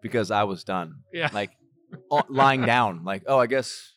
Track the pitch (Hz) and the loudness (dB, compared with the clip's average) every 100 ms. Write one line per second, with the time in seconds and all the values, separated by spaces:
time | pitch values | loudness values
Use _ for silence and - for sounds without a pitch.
0 | 117 120 95 104 104 95 - 92 82 78 | -4 -2 0 0 0 -2 -6 -6 -6 -12
1 | _ 170 160 - 104 _ _ _ _ - | _ -6 -4 -4 -6 _ _ _ _ -20
2 | - 147 - 135 135 131 120 120 113 85 | -2 -2 0 4 4 4 2 2 2 -2
3 | 87 98 - 135 120 135 123 - - | -6 -8 0 2 4 0 -4 -12 -18